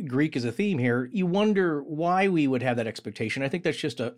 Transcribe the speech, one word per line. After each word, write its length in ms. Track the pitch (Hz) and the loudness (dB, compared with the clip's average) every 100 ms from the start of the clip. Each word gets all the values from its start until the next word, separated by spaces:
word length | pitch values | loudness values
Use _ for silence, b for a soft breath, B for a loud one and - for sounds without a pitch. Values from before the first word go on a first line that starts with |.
| 156 | -4
Greek 260 | 127 156 | 0 0
is 100 | 143 | 0
a 80 | 120 | -2
theme 260 | 110 208 160 | 0 0 2
here, 300 | 123 120 240 | 2 2 0
you 140 | 202 180 | -2 0
wonder 560 | 190 214 196 175 147 | 2 2 4 2 0
why 440 | 139 151 170 185 196 | -4 -4 0 2 4
we 220 | 170 139 | 4 2
would 140 | 127 | 2
have 140 | 127 117 | 0 0
that 100 | 113 | -2
expectation. 540 | - 117 - 110 135 | -6 -12 -6 -4 -2
I 60 | 135 | -2
think 140 | 175 | -2
that's 160 | 175 139 | -2 -2
just 220 | 151 127 | -4 -4
a, 140 | 117 | -6